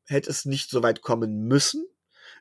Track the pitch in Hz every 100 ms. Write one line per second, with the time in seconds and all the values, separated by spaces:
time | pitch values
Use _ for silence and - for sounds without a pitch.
0 | - 143 - 135 143 135 - 127 117 117
1 | - 117 110 107 113 139 - 302 349 _
2 | _ _ - -